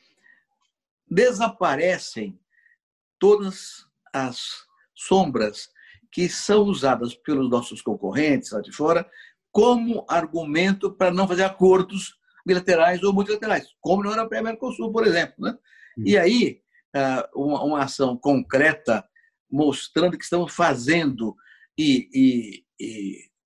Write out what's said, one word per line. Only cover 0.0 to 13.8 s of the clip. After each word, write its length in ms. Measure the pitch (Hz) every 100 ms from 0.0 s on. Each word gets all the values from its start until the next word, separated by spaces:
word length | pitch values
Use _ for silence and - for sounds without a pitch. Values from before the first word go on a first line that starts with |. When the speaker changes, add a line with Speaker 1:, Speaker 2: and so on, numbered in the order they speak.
| _ _ _ _ _ _ _ _ _ _ -
Speaker 1:
desaparecem 1300 | 170 247 202 226 - 175 139 175 170 - 113 101 - _ _ _ _ _ _ _ -
todas 680 | 196 208 190 190 - - _ _ _
as 540 | 135 131 123 - - _ _ _ -
sombras 760 | - 190 165 120 107 - - _ - _ _
que 180 | - 175
são 340 | - - 208 202
usadas 500 | 156 135 120 120 -
pelos 340 | - 143 131
nossos 320 | 120 123 110
concorrentes 680 | - 104 101 135 151 131 -
lá 100 | 107
de 100 | 101
fora 380 | - 151 170 - - - _ _
como 540 | 208 233 240 233 220 -
argumento 840 | 165 160 165 151 156 190 196 196
para 180 | - 185
não 180 | 180 190
fazer 160 | 180
acordos 760 | 190 - 185 185 185 196 - _ _ _ 175
bilaterais 560 | 180 180 170 170 180
ou 100 | 196
multilaterais, 540 | 196 202 214 220 175 - _